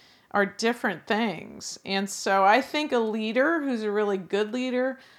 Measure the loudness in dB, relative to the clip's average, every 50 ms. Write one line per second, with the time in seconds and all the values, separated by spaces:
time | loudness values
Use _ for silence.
0 | -20 -20 _ _ _ _ 0 0 0 0 -2 -2 -2 -2 0 0 -2 -4 -4 -4
1 | -2 -2 0 0 0 -2 -4 -6 -10 -14 -16 -16 -14 -14 -14 -12 -6 -4 -2 -2
2 | -2 -4 -6 -4 0 2 4 6 6 6 6 6 4 0 -2 -4 -2 0 0 0
3 | 0 0 -2 -2 -2 0 2 2 2 2 2 0 -2 -2 -2 -2 -2 -2 0 0
4 | 0 0 0 -2 -4 -2 -2 -2 -2 -2 -4 -4 -4 -2 0 0 0 -2 -4 -6
5 | -14 -20 -20